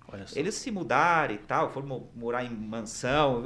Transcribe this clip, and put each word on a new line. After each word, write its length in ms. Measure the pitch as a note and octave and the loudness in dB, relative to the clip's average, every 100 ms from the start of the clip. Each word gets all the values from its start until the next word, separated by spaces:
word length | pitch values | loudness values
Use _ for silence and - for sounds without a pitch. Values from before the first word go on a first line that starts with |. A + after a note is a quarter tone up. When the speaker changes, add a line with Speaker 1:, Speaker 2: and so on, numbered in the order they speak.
| - | -14
Speaker 1:
Olha 180 | G2+ G2 | -12 -6
só. 120 | - | -2
Speaker 2:
Eles 160 | E3 | -2
se 160 | - C4 | -2 -4
mudaram 640 | G3+ C#3 B2+ E3+ E3 C3+ | -4 2 4 6 4 2
e 40 | G#2 | -2
tal, 320 | - C3 D#3 | -2 0 0
foram 160 | C3 C#3 | -2 -6
mo-, 200 | B2+ - | -8 -10
morar 300 | A#2+ A#2 A#2+ | -8 -4 -2
em 40 | B2 | -4
mansão, 920 | A2 G#2+ A2+ G#2+ - B2 D3 C#3+ A#2+ | -6 -6 -6 -8 -4 2 4 4 2